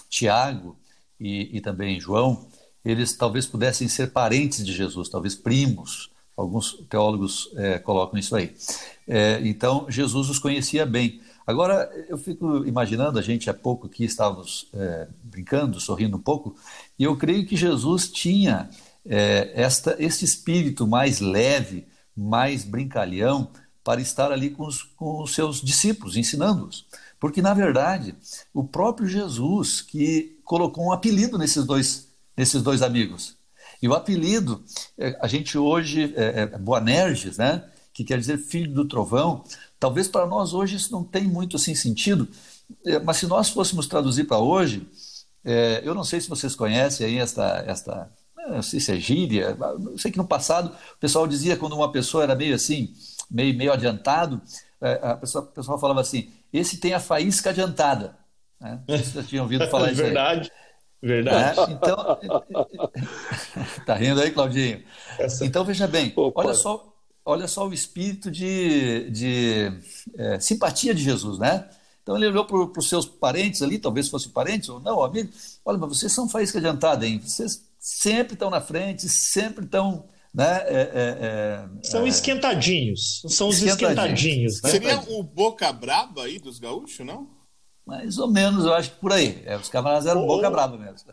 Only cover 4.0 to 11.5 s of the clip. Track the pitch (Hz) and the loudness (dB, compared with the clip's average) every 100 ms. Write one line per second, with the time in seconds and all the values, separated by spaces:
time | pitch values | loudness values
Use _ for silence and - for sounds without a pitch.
4 | 127 127 117 127 143 110 95 90 95 90 | 0 2 2 2 2 -2 -4 -4 -4 -4
5 | 87 90 95 - 113 135 135 95 - - | -6 -4 -6 -4 2 4 4 0 -6 -12
6 | - _ _ - 90 110 - - - 107 | -14 _ _ -8 -4 -2 -4 -8 -4 2
7 | 107 104 98 - - - 98 90 - 95 | 2 2 -4 -6 -8 -4 -2 -2 0 0
8 | 92 104 98 110 87 - - - - - | 0 -2 -2 -2 -2 -8 -10 -10 -12 -18
9 | - 110 104 110 110 104 123 139 139 117 | -2 2 4 2 0 0 2 0 -2 -2
10 | 131 131 139 139 143 139 131 156 147 117 | 0 0 -2 -2 -2 -2 -2 0 0 0
11 | 120 - - - - | 0 -4 -20 -12 -4